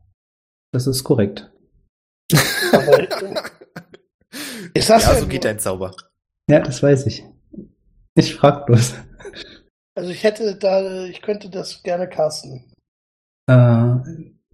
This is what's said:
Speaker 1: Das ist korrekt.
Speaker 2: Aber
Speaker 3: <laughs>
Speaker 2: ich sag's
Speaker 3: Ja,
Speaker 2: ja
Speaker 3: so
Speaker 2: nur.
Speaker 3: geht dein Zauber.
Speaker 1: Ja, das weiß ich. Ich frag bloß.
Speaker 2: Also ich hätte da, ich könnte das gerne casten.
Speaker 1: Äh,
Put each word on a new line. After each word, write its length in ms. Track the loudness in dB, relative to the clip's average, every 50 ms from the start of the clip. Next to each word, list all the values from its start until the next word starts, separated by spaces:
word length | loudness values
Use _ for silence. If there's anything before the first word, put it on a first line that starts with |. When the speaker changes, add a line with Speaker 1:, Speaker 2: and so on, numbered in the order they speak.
| _ _ _ _ _ _ _ _ _ _ _ _ _ _
Speaker 1:
Das 140 | -6 -4 -2
ist 180 | -2 -4 -4 0
korrekt. 460 | 0 2 2 2 -2 -2 -10 -18 _ _ _ _ _ _ _ _ _ _ _ _ _ _ _ _ 0 2 2 2 0 -4 -4 0 2
Speaker 2:
Aber 260 | 2 2 4 4 4 4
Speaker 3:
<laughs> 1700 | 2 -2 -6 -8 -8 -8 -8 -10 -10 -10 -18 _ -20 _ _ -20 -20 _ -20 _ _ _ _ _ _ _ -16 -14 -14 -12 -14 -14 -16 -4 -2
Speaker 2:
ich 100 | -2 4
sag's 200 | 4 4 6 6
Speaker 3:
Ja, 60 | 4
Speaker 2:
ja 40 | 4
Speaker 3:
so 40 | 2
Speaker 2:
nur. 60 | 0 -2
Speaker 3:
geht 160 | -4 -4 -4
dein 140 | -4 -4 -4
Zauber. 340 | -6 -6 -6 -6 -8 -10 -12 -18 _ _ _ _ _ _ _ _ _ 4
Speaker 1:
Ja, 120 | 4 4
das 220 | 4 0 -4 0
weiß 240 | 2 4 4 4 2
ich. 180 | -4 -6 -6 -14 -20 _ _ _ _ -20 -20 -20 -20 _ _ _ _ _ _ _ _ _
Ich 200 | 2 2 2 0
frag 300 | 4 4 4 4 2 2
bloß. 280 | 2 4 4 4 0 -4 -12 -18 -20 -20 -18 -18 -18 -16 -18 -20 -20 -20 -20 _ _ _ _ _ _ _
Speaker 2:
Also 160 | -10 -10 -10
ich 120 | -8 -2 -2
hätte 320 | -2 0 0 -4 -6 -4
da, 480 | -2 -2 0 0 0 -2 -4 -8 -10 -10
ich 160 | -12 -14 -10
könnte 280 | -8 -8 -8 -8 -10 -12
das 320 | -12 -12 -12 -12 -14 -10
gerne 260 | -6 -6 -4 -4 -6 -6
casten. 640 | -2 -2 -2 -2 -2 -8 -12 -14 -18 -18 -20 _ _ _ _ _ _ _ _ _ _ _ _ _ _ _ _
Speaker 1:
Äh, 500 | 4 6 6 6 6 4 2 2 2 0 -2 -4 -8 -14 -16 -18 -20 _ _ _ _